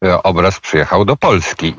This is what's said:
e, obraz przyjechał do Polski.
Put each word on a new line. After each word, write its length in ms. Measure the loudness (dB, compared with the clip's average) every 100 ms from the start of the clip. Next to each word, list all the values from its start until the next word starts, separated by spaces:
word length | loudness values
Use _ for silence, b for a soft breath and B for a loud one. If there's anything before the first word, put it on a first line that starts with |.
e, 180 | 0 0
obraz 380 | 0 2 0 -2
przyjechał 440 | -4 -2 0 0
do 120 | 0 0
Polski. 580 | 0 0 -2 -6 -8